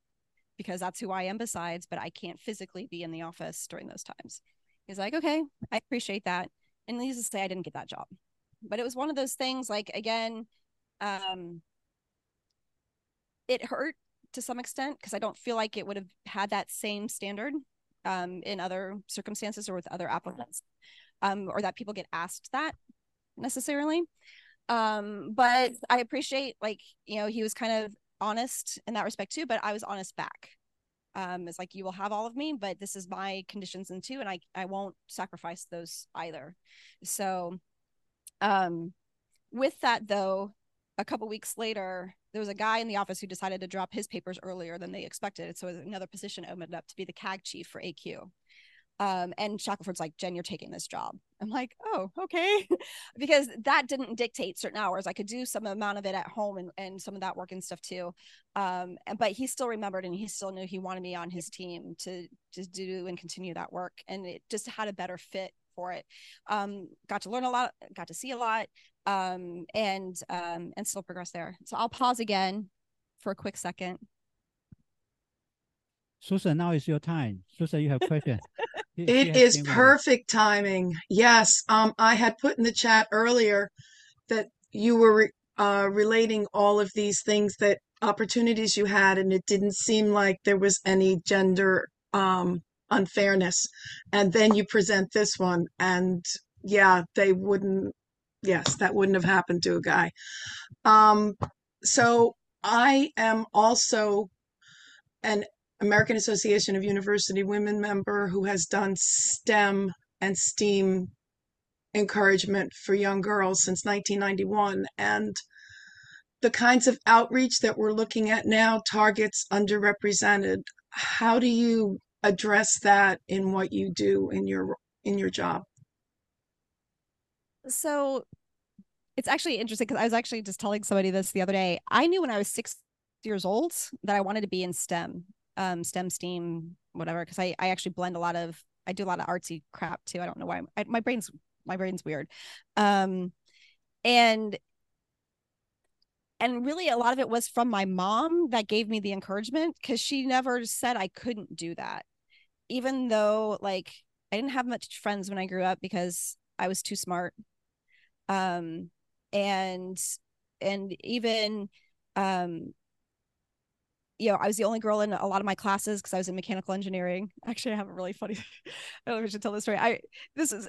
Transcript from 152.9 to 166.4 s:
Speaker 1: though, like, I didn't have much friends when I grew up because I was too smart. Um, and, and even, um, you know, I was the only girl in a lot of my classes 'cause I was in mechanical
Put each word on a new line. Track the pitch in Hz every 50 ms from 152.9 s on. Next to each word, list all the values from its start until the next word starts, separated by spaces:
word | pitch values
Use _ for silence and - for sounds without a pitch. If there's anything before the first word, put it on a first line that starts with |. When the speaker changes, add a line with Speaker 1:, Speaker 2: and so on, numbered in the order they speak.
| 269 262 254 240
Speaker 1:
though, | 220 214 208 208 214 220 220 214 208 -
like, | - 196 190 185 170 - - - _ _ _ _ _ _
I | - 208
didn't | 247 277
have | 247 262 254 247
much | 240 208 - - - -
friends | - 214 208 202 185 196
when | 196 190
I | 190 190
grew | 190 185 185
up | 185 185 -
because | - 185 - 180 175 180 175 - - - - - _ _ _ -
I | - 185
was | 190 - -
too | - 208
smart. | 196 - 185 180 175 175 175 - - 214 _ _ _ _ _ _ _ _ _ _ _ _ _ _ _ _ -
Um, | 196 196 190 185 175 175 170 165 160 170 185 170 - _ _ _ _ _ _ _
and, | - 202 196 202 196 190 190 190 185 185 185 185 185 180 - - - - _ _ _ _ _ _ _ _
and | - 196 196 196 196 196 185 -
even, | - - 233 247 220 226 220 226 214 208 214 208 196 202 - _ _ _ _ _ _ _ _
um, | 190 196 190 190 180 180 175 170 160 - - - _ _ _ _ _ _ _ _ _ _ _ _ _ _ _ _ _ _ _ _ _ _ _ _ _ _ _ _ -
you | 214 226
know, | 196 -
I | - 202
was | 214 196
the | 220
only | 202 226 220
girl | 220 214 214 214
in | 208 208 196
a | - - 196
lot | 190 196
of | 196
my | 202 190
classes | - - 208 196 196 - 214 214 202
'cause | - - -
I | 185
was | 190 185
in | 180
mechanical | 185